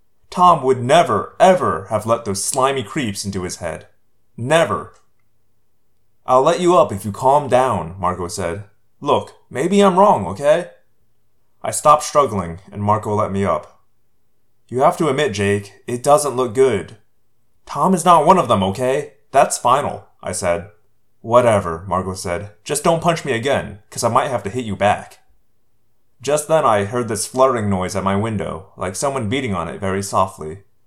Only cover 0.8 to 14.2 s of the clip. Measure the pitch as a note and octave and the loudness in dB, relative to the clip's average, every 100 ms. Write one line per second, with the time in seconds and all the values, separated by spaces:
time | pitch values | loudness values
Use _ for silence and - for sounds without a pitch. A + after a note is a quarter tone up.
0.8 | A#2+ E3 D#3+ G2+ - - F#3 F3+ A2+ E2+ | 4 4 4 0 -2 4 4 6 0 -4
1.8 | - A2 G#2+ A#2 G#2 G2 - C3 C3 C#3 | -4 -4 0 -2 -2 -6 -4 0 0 0
2.8 | - D#3+ A2+ G2 G2+ F#2+ F2+ - E2+ E2 | -4 -6 -6 -6 -6 -6 -6 -8 -8 -10
3.8 | - _ _ _ _ - B2 D#3+ D3+ E2+ | -14 _ _ _ _ -10 0 0 2 -2
4.8 | - - _ _ _ _ _ _ _ _ | -8 -18 _ _ _ _ _ _ _ _
5.8 | _ _ _ _ - C3 D3 F3+ F3+ F3+ | _ _ _ _ 2 4 4 2 4 4
6.8 | G#2 G2+ G#2+ G2+ B2+ D3 C3+ B2 C3 G2 | 2 -2 -8 -2 2 2 4 2 2 0
7.8 | D#2+ F#2+ F2 F2+ E2+ - F2 G2+ - _ | -4 -6 -4 -4 -6 -6 -6 -6 -12 _
8.8 | _ _ C#3+ A2+ - - _ B2 E3+ G3+ | _ _ 0 0 -2 -14 _ -6 0 4
9.8 | G3 F3 G#3 C#3+ F2 G2+ C#3+ E3+ F3+ - | 4 4 4 2 -2 -2 0 0 -2 -14
10.8 | _ _ _ _ _ _ _ _ - - | _ _ _ _ _ _ _ _ -8 0
11.8 | D3+ D3 - D3+ C3 G2+ E2+ E2 - G2+ | 2 2 2 0 0 -2 -6 -10 -14 -4
12.8 | G#2 G#2+ G#2+ G#2 F#2 G2 G2 D#2 - _ | 0 0 0 -2 -2 -2 -2 -2 -6 _
13.8 | _ _ _ _ | _ _ _ _